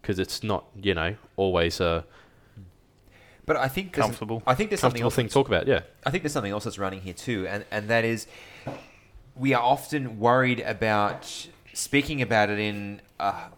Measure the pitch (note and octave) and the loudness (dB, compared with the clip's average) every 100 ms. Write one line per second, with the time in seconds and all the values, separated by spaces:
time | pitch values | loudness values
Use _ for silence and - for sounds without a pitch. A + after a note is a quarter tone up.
0 | - F#2 F#2 - A2 F#2+ - G#2 G2 E2+ | -4 -2 -2 -4 -2 -4 -4 -4 0 0
1 | E2 A2 - - G2 F2+ E2+ - F2 E2 | -2 -4 -10 0 2 4 2 2 0 0
2 | - - - _ _ - F#2 _ _ _ | -4 -20 -20 _ _ -20 -20 _ _ _
3 | _ - - - - D3+ C3 D#3 F#3+ - | _ -20 -20 -12 -2 0 0 -2 -4 0
4 | A2 A#2 G#2+ A2+ - B2+ G#3+ G3+ C3 A#2+ | 0 0 -6 -2 0 2 0 2 0 2
5 | A#2 - A2+ C#3 C3 F#2 - A2+ - _ | 0 0 2 2 4 2 4 0 0 _
6 | - F3 D3 C#3+ G2+ G#2 A2+ G2 G2 F#2+ | -4 -4 -2 -4 -4 -4 -6 -6 -6 -6
7 | F#2+ F2 - G#2+ F#2 G2+ - G#2+ G#2 A#2 | -12 -10 -4 -4 -4 -6 -6 -6 2 2
8 | A2+ A2+ - - - - - - - - | 2 -2 -6 -18 -20 -16 -14 -14 -18 -20
9 | _ - - - C3+ B2 A#2+ C#3 - D3 | _ -20 -20 -2 2 4 4 2 0 -4
10 | B2+ G#2+ A#2 B2+ B2+ A#2 - G#2 A2 G#2+ | -4 2 4 6 4 2 -2 -2 2 4
11 | G#2 E2+ - - - - - - - C#3 | 2 -2 -10 -12 -14 -18 -14 -10 0 0
12 | C#3+ D3 A2+ A2 G#2 G#2 G#2+ G#2 G2+ G2+ | 0 -2 2 4 4 2 -2 -4 -10 -12
13 | - - G2 - - | -18 -4 -4 -4 -12